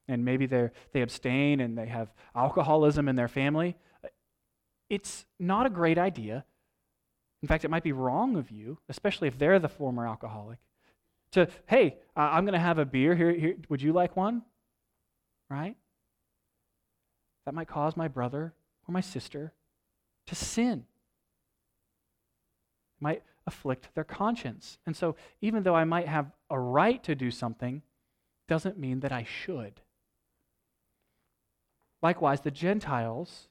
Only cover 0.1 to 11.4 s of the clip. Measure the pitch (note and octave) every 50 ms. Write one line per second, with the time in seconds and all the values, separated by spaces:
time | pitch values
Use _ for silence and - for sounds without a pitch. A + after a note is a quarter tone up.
0.1 | B2+ A#2+ A#2+ B2 B2+ B2+ C3+ C3 C3 B2 A#2+ A#2 - - - - - C3+ A#2+ A#2
1.1 | - - - B2+ B2 C3+ C#3+ C#3+ D3 C3+ B2+ A#2 A2+ A#2 A2 A2+ A#2 A#2 A2+ -
2.1 | _ _ - - - A#2+ B2+ C#3 - F#3 D3 D3+ D3+ D#3+ D3+ D3+ D3 D3+ C#3+ C#3
3.1 | C3 B2 A#2+ A#2 - C3+ C3+ C#3+ D#3 D#3 E3+ F3 F3 _ _ _ _ _ - -
4.1 | _ _ _ _ _ _ _ _ _ _ _ _ _ _ _ - G#3 G3+ - -
5.1 | - - - _ _ - F3 F3+ F#3+ A3 B3+ C4+ G3 E3+ E3+ D#3+ E3 E3+ F3+ G3
6.1 | E3 A#2+ A2 G#2 A2 C#3 - _ _ _ _ _ _ _ _ _ _ _ _ _
7.1 | _ _ _ _ _ - - C#3+ D#3 D#3+ - D3+ E3 E3+ - D#3+ C#3 C3 B2+ B2+
8.1 | C3 E3+ A#3 C4+ A#3 D#3+ A#2+ - G#2+ G#2+ G#2 A#2+ D#3+ - _ - C3+ - - G3+
9.1 | F#3+ - E3+ C#3 A#2+ B2+ D3 D#3+ F#3+ F#3+ D#3+ C#3+ - - C#3+ C3 B2 A#2+ A#2 A#2
10.1 | A2 - - A2 A2 G#2+ G#2 A2 A#2 - _ _ _ _ _ _ _ _ _ _
11.1 | _ _ _ _ - F#3+